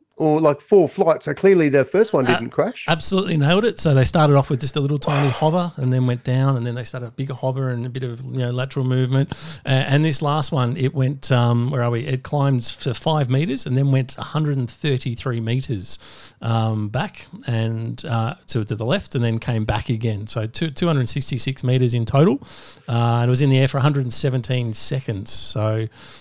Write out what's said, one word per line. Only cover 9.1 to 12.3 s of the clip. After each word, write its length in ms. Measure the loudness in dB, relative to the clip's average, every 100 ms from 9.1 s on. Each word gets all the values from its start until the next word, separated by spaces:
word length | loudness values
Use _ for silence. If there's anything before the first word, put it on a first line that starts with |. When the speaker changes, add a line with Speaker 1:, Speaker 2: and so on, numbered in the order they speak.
| 2 0 -4 -12 -10
Speaker 2:
Uh, 60 | -2
and 340 | 0 2 2
this 160 | 2 0
last 320 | 0 0 0
one, 240 | 0 0 0
it 160 | -2
went, 400 | 0 -2 -2 0
um, 380 | 2 4 2 0
where 120 | 0
are 80 | -2
we? 100 | -2
It 220 | -2 -6
climbed 440 | -4